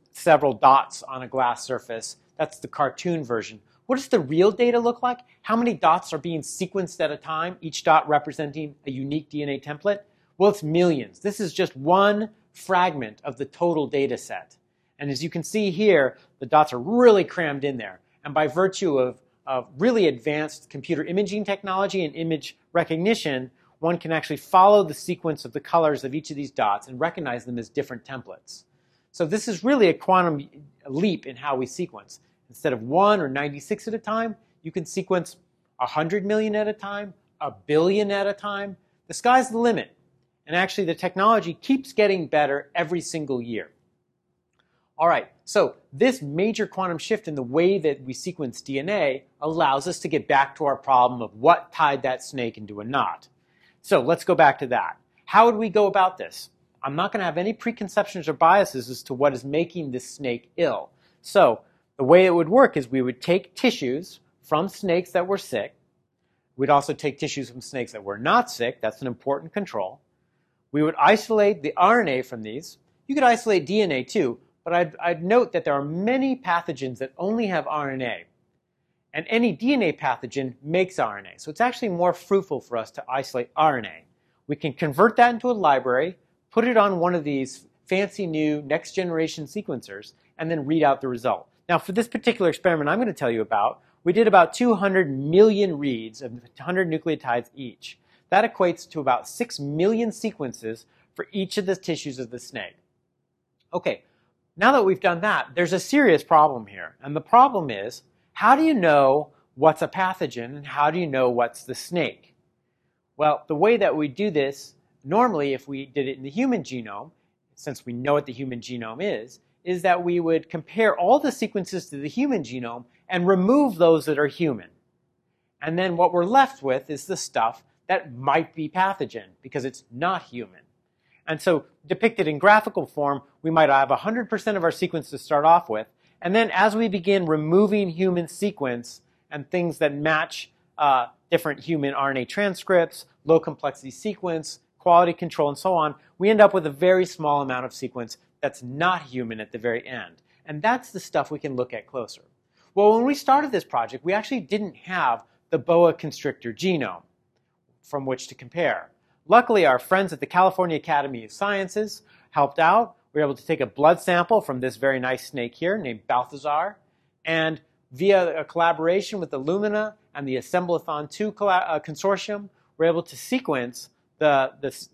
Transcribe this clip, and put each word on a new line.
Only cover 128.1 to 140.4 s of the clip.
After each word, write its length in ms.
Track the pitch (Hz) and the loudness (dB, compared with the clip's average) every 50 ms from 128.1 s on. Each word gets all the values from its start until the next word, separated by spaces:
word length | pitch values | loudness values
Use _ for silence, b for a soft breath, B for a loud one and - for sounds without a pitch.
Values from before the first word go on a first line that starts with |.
| 120 | -14
might 380 | 120 131 139 143 165 165 - _ | -6 -2 0 0 0 0 -2 _
be 140 | 165 156 147 | -10 -10 -6
pathogen 580 | - 185 185 196 196 - 147 113 - 113 98 95 92 _ _ | -2 -2 -2 -2 -2 -4 -8 -8 -8 -14 -16 -16 _ _ _
because 220 | 131 - 147 123 | -12 -10 -8 -8
it's 200 | 135 123 - _ _ | -8 -10 -12 _ _
not 320 | 117 123 156 180 190 170 - | -10 -6 -4 -4 -4 -4 -8
human. 380 | - 120 120 110 95 90 78 _ _ _ _ _ _ _ _ _ _ _ _ _ | -12 -14 -14 -14 -14 -18 -20 _ _ _ _ _ _ _ _ _ _ _ _ _
And 160 | - 160 151 - | -10 -8 -4 0
so 240 | 190 170 143 - - _ _ _ | 0 0 0 -2 -8 _ _ _
depicted 400 | - 185 185 226 226 233 - 185 | -6 -4 0 0 0 0 0 -2
in 120 | 156 151 143 | -2 -2 2
graphical 480 | 151 202 208 214 214 226 - 185 147 | 6 6 6 6 4 2 -4 -6 -8
form, 360 | - - 151 143 139 139 135 b b b b - | -6 -6 -2 -2 -2 -2 -2 b b b b -6
we 80 | 160 | 0
might 180 | 165 160 156 143 | 4 4 4 6
have 220 | 139 135 139 127 | 6 4 4 2
a 60 | 139 | 0
hundred 340 | 120 - 202 226 247 233 - | -2 -2 -4 -4 -4 -4 -4
percent 260 | 226 190 - 220 208 | -6 -4 -4 -4 -2
of 80 | 190 165 | 0 0
our 60 | 165 | -2
sequence 400 | 151 - 180 - - 160 135 - | -2 -2 -4 -4 -4 -6 -8 -8
to 80 | - 135 | -12 -14
start 260 | - - 156 143 147 | -6 -2 0 2 6
off 240 | 160 170 170 - - | 6 6 6 4 0
with. 180 | 110 107 110 - _ _ _ _ _ _ - | -4 -6 -6 -8 _ _ _ _ _ _ -6
And 120 | 175 190 | 0 2
then 160 | 226 226 208 - | 2 2 2 2
as 220 | 185 202 220 202 | 2 2 2 2
we 140 | 220 233 214 | 0 -2 -2
begin 380 | 185 196 170 196 196 196 180 | -2 -2 0 2 2 2 2
removing 640 | 156 156 151 151 156 170 190 214 196 208 208 202 180 | 0 0 0 0 2 4 4 4 4 2 0 0 -2
human 380 | 160 165 190 190 180 175 170 165 | -2 -2 0 0 0 -2 -4 -6
sequence 720 | - - 196 208 202 - 143 127 120 120 120 - - - _ _ _ _ _ _ | -6 -6 -6 -6 -4 -4 -4 -4 -4 -6 -8 -14 -18 -20 _ _ _ _ _ _
and 200 | 151 147 139 - | -12 -12 -10 -6
things 280 | - 180 175 170 143 - | -4 -2 -2 -2 -2 0
that 140 | 165 143 143 | -2 -2 -2
match, 580 | 143 147 156 160 156 165 165 - - | -2 -2 0 0 0 -2 -4 -8 -14